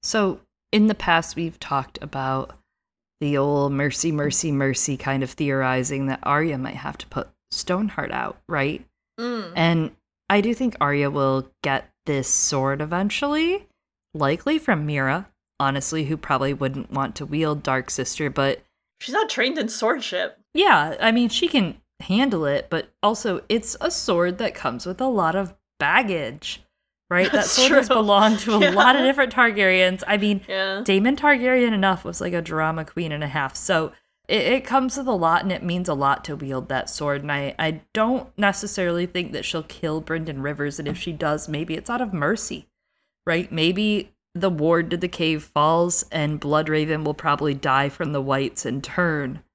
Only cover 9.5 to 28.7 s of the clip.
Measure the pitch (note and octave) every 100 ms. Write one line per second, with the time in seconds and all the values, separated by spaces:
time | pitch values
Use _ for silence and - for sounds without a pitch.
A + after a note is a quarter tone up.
9.5 | E3+ E3 E3 D#3 - _ _ _ G3+ G#3
10.5 | A3+ B3+ - C#3+ C#3+ C#3+ C#3+ C3+ C3+ C3
11.5 | _ C#3+ C3+ - _ - C#3+ C3 - -
12.5 | C#3+ C3+ C#3 D3+ F3 G3+ - C#4+ D4+ E4
13.5 | G4 - _ _ _ _ D#3 C#3 E3 -
14.5 | D#4 D#4 F3 D3+ D3 C3+ D#3 G3 _ _
15.5 | _ C3+ C#3 C3+ D#3+ D3 D#3 - C3 C#3
16.5 | C#3+ C3+ C#3 - C#3 C3+ - C#3+ D3 D#3
17.5 | D3+ - C3 B2+ - B2+ - D3 C3+ C#3
18.5 | - _ _ _ _ - C#4 A4 - B3+
19.5 | D#4 A3+ - A3 C4+ - F#3 F3+ - _
20.5 | D4+ G4 G3 D3+ - - A3+ A#3+ - E4+
21.5 | C#4+ F3+ - _ _ - G3 C4+ F#3+ D3
22.5 | C#3+ - E3 - _ G#3 A3 A3+ F3+ -
23.5 | A3+ - - E4 - - F3 F3 F#3 A3
24.5 | - - A#2+ F3+ F#3 C4 A3+ E3 F3+ F#3+
25.5 | - _ _ D3 F#3+ A3+ F3 B2+ C#3+ -
26.5 | - _ _ _ _ _ F3 F#3+ D4+ -
27.5 | - C4 C#4 A#3+ B3 G#3+ G3+ G#3+ G#3+ -
28.5 | G#3 G3